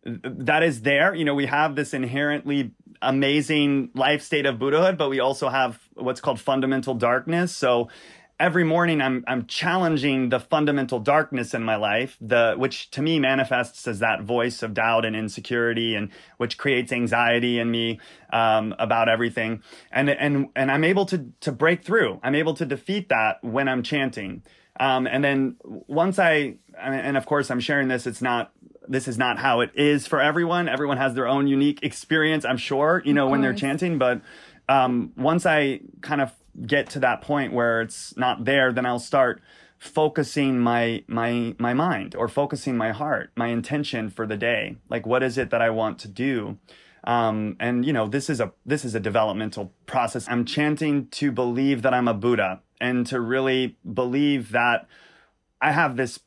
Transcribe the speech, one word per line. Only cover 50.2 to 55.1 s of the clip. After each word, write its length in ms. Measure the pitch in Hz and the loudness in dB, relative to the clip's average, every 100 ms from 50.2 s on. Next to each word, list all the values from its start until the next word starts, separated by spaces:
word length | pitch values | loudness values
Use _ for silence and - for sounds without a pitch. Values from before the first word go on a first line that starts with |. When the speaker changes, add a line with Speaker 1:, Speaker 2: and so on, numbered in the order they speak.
| - | -4
Speaker 1:
I'm 160 | 120 | -2
chanting 640 | 120 - 151 147 156 143 123 | -2 0 0 0 0 0 -2
to 220 | - 147 | -4 -2
believe 500 | 120 123 120 139 131 | 0 -2 0 0 2
that 120 | 127 | 2
I'm 140 | 123 120 | 4 2
a 60 | |
Buddha 460 | 104 117 117 95 92 _ _ | 2 2 2 0 -4 _ _
and 260 | 123 123 120 | -2 0 0
to 140 | 131 | -2
really 560 | 117 131 131 131 123 - - | -2 0 2 0 -2 -6 -8
believe 580 | 98 123 135 147 139 104 | -4 -2 2 2 0 -2
that 340 | 120 120 117 - - - | 0 2 0 -4 -20 -20